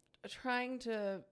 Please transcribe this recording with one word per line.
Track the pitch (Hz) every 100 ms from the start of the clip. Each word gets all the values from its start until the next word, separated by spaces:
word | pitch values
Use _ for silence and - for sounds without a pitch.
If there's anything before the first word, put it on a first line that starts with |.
| _ - -
trying | - 254 247 247 254
to, | 233 220 202 196 -